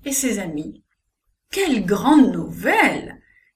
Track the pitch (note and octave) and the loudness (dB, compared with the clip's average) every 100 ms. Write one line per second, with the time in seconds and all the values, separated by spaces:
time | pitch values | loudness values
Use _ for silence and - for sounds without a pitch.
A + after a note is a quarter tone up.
0 | C#4 C4+ C4 G3+ F3+ D3+ D#3 - _ _ | -8 -4 -2 -4 -6 -8 -10 -14 _ _
1 | _ _ _ _ _ - F#4+ A#3+ F3+ G3+ | _ _ _ _ _ -4 0 0 0 0
2 | A#3+ D4+ A#3+ F3 D#3 E3 G#3+ G#4+ C4+ - | 4 6 6 2 -6 -6 0 2 2 0
3 | - - _ _ _ | -10 -18 _ _ _